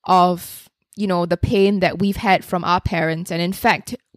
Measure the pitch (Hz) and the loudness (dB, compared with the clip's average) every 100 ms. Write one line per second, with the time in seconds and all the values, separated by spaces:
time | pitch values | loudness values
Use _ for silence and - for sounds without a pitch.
0 | - 185 180 175 - - - _ _ - | 2 4 4 0 -8 -18 -20 _ _ -6
1 | 202 175 170 170 - 196 196 202 175 170 | -2 0 0 -2 0 2 4 4 0 0
2 | 202 - 190 196 - 180 170 185 - 170 | -2 0 0 0 0 -4 -2 -2 -2 -2
3 | 160 160 180 170 175 196 233 160 - 240 | -2 -2 -4 -4 -4 0 0 0 -4 -14
4 | _ | _